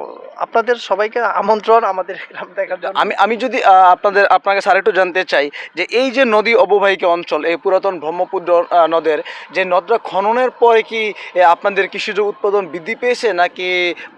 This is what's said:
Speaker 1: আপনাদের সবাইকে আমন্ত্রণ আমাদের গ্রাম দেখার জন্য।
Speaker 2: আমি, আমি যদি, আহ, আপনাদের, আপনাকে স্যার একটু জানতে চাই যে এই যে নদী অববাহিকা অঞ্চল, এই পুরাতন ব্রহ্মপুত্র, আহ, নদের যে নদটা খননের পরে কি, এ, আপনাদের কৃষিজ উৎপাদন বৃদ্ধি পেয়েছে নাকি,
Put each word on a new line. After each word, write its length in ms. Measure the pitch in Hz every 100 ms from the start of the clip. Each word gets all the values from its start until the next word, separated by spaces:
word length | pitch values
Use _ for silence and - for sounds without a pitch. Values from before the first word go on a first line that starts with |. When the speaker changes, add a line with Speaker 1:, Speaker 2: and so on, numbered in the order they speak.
| - - - -
Speaker 1:
আপনাদের 400 | 175 233 226 233
সবাইকে 440 | - 190 214 240
আমন্ত্রণ 640 | 214 180 202 214 220 226
আমাদের 320 | 214 185 180 175 -
গ্রাম 180 | 147 156 180
দেখার 260 | 180 180
জন্য। 180 | - 143
Speaker 2:
আমি, 160 | 185 202
আমি 220 | 202 226
যদি, 260 | 247 247
আহ, 100 | 196
আপনাদের, 540 | 190 185 180 202 196 202
আপনাকে 340 | 185 202 196
স্যার 160 | 202 185
একটু 140 | 202
জানতে 320 | 185 185 185
চাই 280 | - 160 143 - - -
যে 100 | 180
এই 220 | 226 262
যে 140 | 240 247
নদী 300 | 214 214 226
অববাহিকা 520 | 185 202 196 196 185
অঞ্চল, 380 | 170 165 156 165
এই 100 | 170
পুরাতন 440 | 196 190 196 180
ব্রহ্মপুত্র, 680 | 151 175 180 190 175 175 170
আহ, 160 | 175 160
নদের 340 | 165 156 151 - - -
যে 140 | 156 185
নদটা 320 | 175 175 226
খননের 520 | - 180 208 233 254
পরে 340 | - 233 226
কি, 300 | 214 220 214 - - 175
এ, 60 |
আপনাদের 460 | 180 175 202 196 190
কৃষিজ 320 | 196 220 208
উৎপাদন 480 | 208 208 208 202 180
বৃদ্ধি 280 | 170 160 226
পেয়েছে 380 | 247 240 233
নাকি, 600 | 175 175 180 180 180 175 160 -